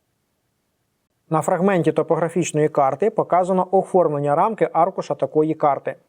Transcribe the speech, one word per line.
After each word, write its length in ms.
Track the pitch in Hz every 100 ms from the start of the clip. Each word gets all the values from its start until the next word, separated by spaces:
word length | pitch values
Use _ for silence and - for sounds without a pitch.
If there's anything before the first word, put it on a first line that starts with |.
| _ _ _ _ _ _ _ _ _ _ _ _ -
На 120 | 160
фрагменті 500 | 180 180 196 185 156
топографічної 760 | 156 151 160 165 180 156 151 151
карти 400 | 151 135 135 208
показано 580 | 185 147 175 185 185 185
оформлення 640 | 190 185 185 165 147 143 151
рамки 340 | 208 214 160
аркуша 420 | 165 180 185 - 139
такої 380 | 135 151 156
карти. 420 | 151 151 131 139 131